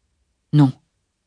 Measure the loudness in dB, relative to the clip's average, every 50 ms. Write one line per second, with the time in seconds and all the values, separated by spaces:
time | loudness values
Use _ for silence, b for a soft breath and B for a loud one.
0 | _ _ _ _ _ _ _ _ _ -4 0 0 0 0 -2 _ _ _ _ _
1 | _ _ _ _ _